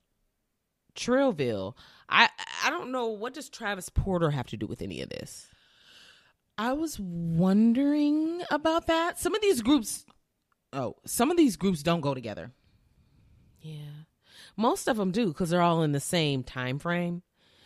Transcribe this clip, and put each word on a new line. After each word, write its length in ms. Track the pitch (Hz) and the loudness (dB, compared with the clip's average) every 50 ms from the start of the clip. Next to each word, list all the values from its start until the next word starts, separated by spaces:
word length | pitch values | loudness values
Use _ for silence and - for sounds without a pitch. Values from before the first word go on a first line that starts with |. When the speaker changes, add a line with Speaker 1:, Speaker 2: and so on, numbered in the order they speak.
| _ _ _ _ _ _ _ _ _ _ _ _ _ _ _ _ _ _ - | _ _ _ _ _ _ _ _ _ _ _ _ _ _ _ _ _ _ -14
Speaker 1:
Trillville. 800 | - - - 247 262 277 269 214 151 139 120 110 98 95 95 131 - - - - - - - | -8 -2 0 2 2 2 2 0 0 -2 -2 -2 -4 -6 -8 -10 -12 -20 -20 -20 -18 -6 2
I, 200 | 170 175 233 - - - - - 69 85 - | 4 6 6 4 2 -4 -10 -8 -6 -2 -2
I 60 | 247 | -2
don't 200 | 294 349 - 247 254 | -2 -2 -6 -4 -4
know. 160 | 254 240 226 | -4 -2 -4
What 260 | 220 202 208 247 262 | -4 -6 -8 -8 -8
does 140 | 320 - - | -10 -14 -14
Travis 400 | - - 226 202 202 190 175 - | -14 -8 -6 -6 -6 -6 -6 -6
Porter 420 | - - - 196 185 175 170 151 | -2 -2 0 0 2 2 2 2
have 160 | 147 135 120 - | 2 0 -4 -6
to 80 | - | -8
do 100 | 107 - | -8 -8
with 160 | - - - - | -8 -8 -8 -8
any 180 | 98 85 65 67 | -8 -8 -8 -8
of 60 | - | -8
this? 380 | - 50 - - - - - - _ _ _ _ _ _ _ - - - - - - _ _ _ _ _ _ _ _ - | -8 -10 -10 -12 -14 -18 -20 -20 _ _ _ _ _ _ _ -20 -20 -20 -20 -20 -20 _ _ _ _ _ _ _ _ -6
Speaker 2:
I 140 | 208 240 262 | -4 -2 -2
was 260 | 294 320 320 - - | -2 -4 -6 -6 -8
wondering 1400 | 202 180 170 170 170 165 165 160 175 185 196 208 220 233 233 247 277 285 294 302 294 294 294 302 311 320 339 349 359 - | -8 -8 -6 -6 -4 -2 2 2 4 4 6 6 6 4 4 4 2 2 2 2 2 2 2 0 0 -2 -4 -6 -4 -4
about 380 | - 302 302 320 320 339 330 - | -4 -2 0 0 0 0 0 0
that. 300 | 330 330 330 339 - - | 0 0 0 -2 -4 -2
Some 160 | - 349 349 | -4 -2 -2
of 60 | 427 | 2
these 220 | 427 392 381 240 214 | 2 2 2 2 4
groups, 420 | 226 302 285 220 - - - - _ _ _ _ _ _ _ _ _ _ _ _ - - | 4 4 4 2 0 -8 -10 -12 _ _ _ _ _ _ _ _ _ _ _ _ -10 -6
oh, 240 | 139 127 110 - _ - | -6 -4 -6 -6 _ -12
some 240 | - - - 233 285 | -6 0 0 2 2
of 60 | 359 | 4
these 200 | 339 320 269 185 | 4 4 4 4
groups 260 | - 175 196 190 147 143 | 0 0 0 0 0 0
don't 180 | 170 170 170 | 0 0 0
go 120 | 143 147 139 | 0 -2 -4
together. 400 | 131 117 113 104 87 80 123 123 _ _ _ _ _ _ _ _ _ _ _ _ _ _ _ _ _ _ _ _ _ - | -4 -6 -8 -8 -10 -10 -14 -14 _ _ _ _ _ _ _ _ _ _ _ _ _ _ _ _ _ _ _ _ _ -18
Speaker 1:
Yeah. 420 | 156 156 147 147 147 147 151 156 _ _ _ _ _ - - - - - | -16 -14 -14 -14 -14 -16 -18 -20 _ _ _ _ _ -20 -20 -20 -12 -4
Most 320 | - 214 240 339 - - - | 2 2 2 2 2 2 0
of 100 | 262 214 | 0 2
'em 120 | 202 190 175 | 2 0 2
do 200 | 220 247 196 147 | 2 0 0 0
'cause 180 | - 190 160 | 0 0 2
they're 120 | 170 180 175 | 4 4 6
all 200 | 175 170 165 160 | 6 6 4 4
in 100 | 156 143 | 2 2
the 80 | 143 | 0
same 420 | - - - 175 160 147 139 135 123 | -2 0 0 2 2 2 0 0 -4
time 360 | - - 131 127 127 127 147 | -6 -6 -6 -4 -4 -4 -4
frame. 440 | - 170 175 175 175 175 175 175 - _ _ _ _ _ _ _ _ | -2 -2 -2 -2 -2 -2 -4 -6 -10 _ _ _ _ _ _ _ _